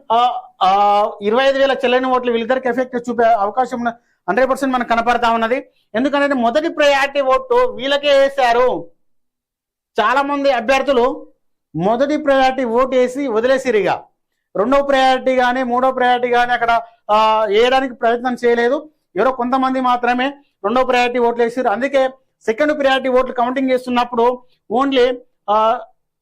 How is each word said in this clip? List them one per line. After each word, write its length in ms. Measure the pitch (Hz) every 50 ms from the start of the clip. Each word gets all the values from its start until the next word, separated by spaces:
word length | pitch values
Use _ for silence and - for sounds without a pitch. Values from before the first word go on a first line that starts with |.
| - _
ఆ, 300 | - 233 240 247 - - - - _ _
ఆ, 100 | 196 185 190 202 202 208 202 208 208 226 233 -
ఇరవై 220 | 202 208 220 254 269
ఐదు 140 | 277 269 269
వేల 140 | 277 269
చెల్లని 360 | 254 262 262 254 247 254 262 262
ఓట్లు 240 | 254 254 254 247
వీళ్ళిద్దరికి 380 | 233 233 226 220 262 262 262 247
ఎఫెక్ట్ 400 | 233 254 262 254 254 240 240 247
చూపే 140 | 233 233 233
అవకాశం 540 | 226 233 208 196 208 208 254 254 247 254 233
ఉన్న, 120 | 240 233 233 - _ _ _ _ _ -
హండ్రెడ్ 200 | 185 240 262 254
పర్సెంట్ 240 | 262 262 277 262 254
మనకు 160 | 247 247 -
కనపడతా 420 | 233 233 226 240 240 233 226 233
ఉన్నది. 380 | 226 233 226 226 254 277 - - _ _ _ _ -
ఎందుకంటే 400 | 214 262 269 262 285 285 277 277
మొదటి 340 | 254 233 233 233 311 311 339
ప్రయారిటీ 520 | 330 302 294 285 277 269 277 285 285 285
ఓటు 320 | 277 262 262 262 262 - 240
వీళ్ళకే 640 | 247 254 247 202 214 247 277 285 285 285 294 277 277
వేశారు. 680 | 277 277 277 285 254 233 233 240 254 247 202 170 - - _ _ _ _ _ _ _ _ _ _ _ _ _ _ _ _ _ _ _ _ _ -
చాలా 220 | 214 220 247 277
మంది 300 | 277 285 285 277 277 277
అభ్యర్థులు 760 | 262 233 220 233 269 269 262 277 277 240 233 262 - - - - _ _ _ _ _ _ _ _ -
మొదటి 420 | 156 170 202 226 240 277 269 302 294
ప్రయారిటీ 460 | 302 269 269 269 262 262 254 277 262
ఓటు 320 | 233 226 240 262 254 262
వేసి 320 | 254 247 247 247 277 285 269
వదిలేసిరు. 500 | 208 220 226 254 269 262 262 254 226 214
ఇక 120 | 185 165 135 - - _ _ _ _ _ _ _ _ _ _
రెండో 260 | - - 240 277 277
ప్రయారిటీ 540 | 285 277 277 262 262 262 262 254 208 262 262
కానీ, 280 | 254 247 240 247 262 262
మూడో 280 | 240 240 247 254 262
ప్రయారిటీ 380 | 254 254 247 247 247 240 247 247
కానీ 220 | 240 240 240 240
అక్కడ, 300 | 247 233 233 226 233 226 233 - _ _ _ -
ఆ, 340 | 208 214 220 220 220 220 220
వేయడానికి 480 | 208 196 214 240 247 262 262 269 262 247
ప్రయత్నం 420 | - 240 226 240 240 240 254 247 233 240
చేయలేదు. 440 | 240 240 233 233 240 277 311 294 - _ _ _ _ _
ఎవరో 160 | 175 220 262
కొంతమంది 500 | 254 247 240 247 254 269 262 262 262 262
మాత్రమే 460 | 254 254 247 247 247 240 247 247 254 277 285 - _ _ _ _ -
రెండో 200 | 202 233 262 262
ప్రయారిటీ 360 | 247 247 247 247 240 247 254
ఓట్లు 240 | 240 233 233 233 240
వేసారు. 240 | 233 233 262 247 240
అందుకే 420 | 202 226 247 277 269 269 262 262 262 - _ _ _ _ _
సెకండ్ 340 | 220 220 226 302 302 302 294
ప్రయారిటీ 300 | 269 269 269 269 262 262
ఓట్లు 240 | 247 254 254 247 226
కౌంటింగ్ 380 | 240 233 247 254 277 269 262
చేస్తున్నప్పుడు 720 | 254 247 254 254 247 240 247 254 - 226 233 247 247 247 - _ _ _ _ _ 202
only, 420 | 247 277 277 269 247 240 262 254 254 - _ _ _ _ -
ఆ, 300 | 208 214 220 220 240 247 - - _ _ _ _ _ _